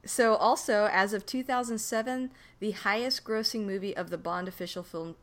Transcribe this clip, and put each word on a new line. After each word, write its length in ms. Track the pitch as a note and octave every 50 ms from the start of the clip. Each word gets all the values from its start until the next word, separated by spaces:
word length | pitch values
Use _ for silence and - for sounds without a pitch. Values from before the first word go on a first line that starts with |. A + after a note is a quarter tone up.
| -
so 300 | - - - A#3 A3+ A3
also, 520 | - E3+ A3+ C#4+ - - - A3 G#3 G#3 G#3
as 200 | - F#3 G3 G3+
of 140 | G#3+ G3 -
two 180 | - - B3+ B3+
thousand 360 | - B3+ B3 B3 A#3 A3+ A3
seven, 520 | - - A#3 A3 A3 B3+ B3+ B3+ B3+ B3+ - - - - - _
the 100 | G3+ G#3+
highest 540 | G3 - - G3+ G#3 A3+ A#3+ C4 B3+ - -
grossing 400 | - A3 A3 A3 - - A3 G#3
movie 280 | G3 F#3+ G3 F#3+ G3+ - -
of 120 | F3 E3+
the 80 | F3 E3+
Bond 300 | F3 F3 F3 F3+ F3+ F#3
official 360 | - - F3+ F3 - F3+ F3
film 320 | - - E3 E3 E3 E3 -